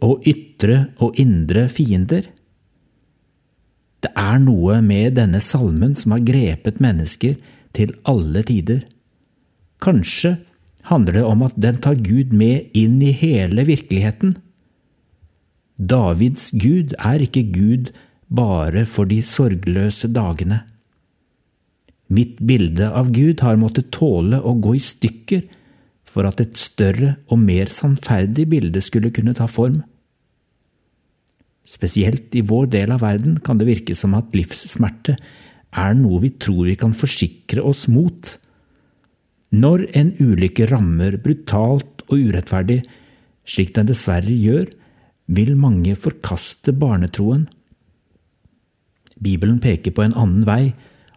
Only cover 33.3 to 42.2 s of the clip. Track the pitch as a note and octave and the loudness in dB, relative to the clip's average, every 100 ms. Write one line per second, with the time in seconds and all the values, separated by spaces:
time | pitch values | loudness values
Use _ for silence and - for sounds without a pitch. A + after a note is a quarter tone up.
33.3 | D#3+ - A#2 A2+ A2+ - - G2 G2+ A2+ | -2 0 0 2 0 -4 -4 0 0 -2
34.3 | G2+ F2 - - - A2 - - C#3 - | -4 -4 -8 -8 -4 -4 -4 -4 -4 -6
35.3 | - - _ _ - F#2+ B2 B2 F2+ B2+ | -20 -20 _ _ -4 0 2 2 2 -2
36.3 | - - F2+ F2+ F#2+ A2+ A2 C#3 - E2+ | -4 -2 0 0 0 -2 0 -4 -2 -6
37.3 | - - G#2+ - C#3 - A#2+ E3+ - - | -6 -6 -2 -2 -2 2 2 2 -4 -12
38.3 | - _ _ _ _ _ _ _ _ _ | -20 _ _ _ _ _ _ _ _ _
39.3 | _ _ G#2 C3+ F3+ G3 C#3+ D3+ - C3 | _ _ 2 4 2 0 0 0 2 2
40.3 | F2+ F#2 - A2 B2+ F#2+ E2 F#2 G2+ C3+ | 2 2 2 0 2 0 0 0 -2 -2
41.3 | D3+ - G#2 A2+ C#3 C#3+ - - C#3+ | -4 -2 -2 0 -2 -4 -12 -2 0